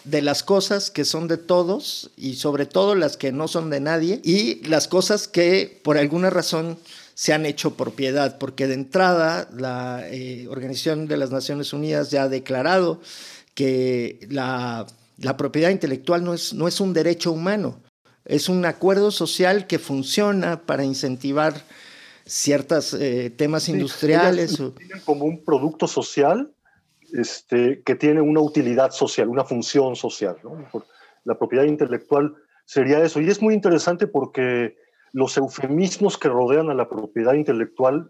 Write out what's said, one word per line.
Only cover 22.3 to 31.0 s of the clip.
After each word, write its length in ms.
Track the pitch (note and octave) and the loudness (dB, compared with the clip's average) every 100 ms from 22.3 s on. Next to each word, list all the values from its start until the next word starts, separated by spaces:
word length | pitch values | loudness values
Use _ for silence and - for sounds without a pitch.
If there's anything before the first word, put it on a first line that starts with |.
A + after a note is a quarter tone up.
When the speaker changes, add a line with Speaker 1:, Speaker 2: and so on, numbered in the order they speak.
| - C#3 C#3+ C3 D#3+ - | -4 0 0 2 -2 -2
Speaker 1:
eh, 360 | G#2 C#3 B2 A#2+ | -4 -2 -2 -4
temas 340 | A2+ D3 D#3 | -2 0 0
Speaker 2:
Sí, 80 | E3+ | -2
Speaker 1:
industriales 800 | D3 C#3 - D3+ E3 F3+ F3+ E3 | -2 -4 0 2 4 4 2 0
Speaker 2:
ellas 80 | D3 | -4
Speaker 1:
o 120 | C3 | -6
Speaker 2:
tienen 280 | - - F3+ - | -10 -18 -8 -2
como 180 | C#3+ | 0
un 200 | D3+ E3 - | -2 -4 0
producto 420 | C#3 D3+ - E3+ | 2 2 -2 -2
social, 640 | C3+ A2+ D3 C#3+ G#3+ D4+ _ _ _ _ _ _ | -2 -4 2 2 2 -2 _ _ _ _ _ _
este, 720 | B2 A2+ - _ A#2+ B2 C3+ | -4 -4 -8 _ 2 2 0
que 100 | - | -2
tiene 280 | B2 D3+ D#3 | 2 4 4
una 180 | D3 D#3 | 4 4
utilidad 500 | D3+ D3+ A#2+ A#2+ C3 | 4 2 2 2 2
social, 380 | - B2+ - A2+ | 0 -2 0 0
una 160 | C3 | 0
función 520 | C3 B2 A2 C#3+ C3 A#2+ | -2 -4 0 2 2 -2
social, 420 | A#2 - G2 E2 | -6 -4 -6 -6
¿no? 220 | A#2 D#3+ C#3 | -14 -18 -12
Por, 140 | A2 - _ | -12 -14 _